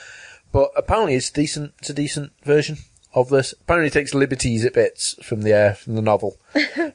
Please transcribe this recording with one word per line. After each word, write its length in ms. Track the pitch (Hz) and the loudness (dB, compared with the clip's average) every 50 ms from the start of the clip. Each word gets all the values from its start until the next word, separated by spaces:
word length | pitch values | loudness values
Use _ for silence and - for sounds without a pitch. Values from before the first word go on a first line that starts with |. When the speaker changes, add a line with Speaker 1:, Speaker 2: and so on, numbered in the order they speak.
| - - - - - - - _ _ _ | -20 -20 -20 -20 -20 -20 -20 _ _ _
Speaker 1:
But 200 | - 139 139 143 - | 0 0 0 2 0
apparently 400 | 147 - - 190 226 214 151 131 | -4 -2 0 0 0 2 0 0
it's 140 | 131 - - | -2 -2 -4
decent, 460 | - 147 151 151 - 151 147 143 _ _ | -4 -4 -4 -4 -4 -10 -10 -12 _ _
it's 100 | - - | -14 -10
a 40 | 143 | -6
decent 380 | 147 147 143 - 151 143 - _ _ | -4 -4 -4 -4 -8 -10 -10 _ _
version 360 | - 143 147 151 143 156 151 - - _ _ _ _ _ | -2 2 2 2 2 0 -8 -12 -14 _ _ _ _ _
of 160 | - 127 123 131 | 0 0 2 4
this. 240 | 143 135 127 - - _ | 2 0 0 0 -8 _
Apparently 280 | _ - 170 170 156 143 | _ -2 0 0 0 0
it 40 | |
takes 220 | - 151 143 - 143 | 0 -2 -2 0 0
liberties 500 | 139 135 127 135 - - 127 113 110 117 | 0 0 0 0 -4 -2 -2 0 0 0
at 80 | 127 | 0
bits 420 | - 117 107 95 - - - - - - | 2 2 2 2 0 -6 -8 -8 -8 -10
from 200 | - - 117 107 | -10 -8 -8 -4
the, 100 | 104 107 104 | 2 2 4
uh, 180 | 104 104 101 95 | 6 4 4 2
from 200 | - - 120 110 | -2 -8 -6 -4
the 40 | 110 | -2
novel, 380 | 107 107 104 101 107 98 - _ _ | 2 2 2 2 0 -4 -8 _ _
Speaker 2:
<laughs> 80 | _ | _
Speaker 1:
which 420 | - 302 294 - - 285 330 294 | -4 -2 -2 -2 -4 -4 -6 -6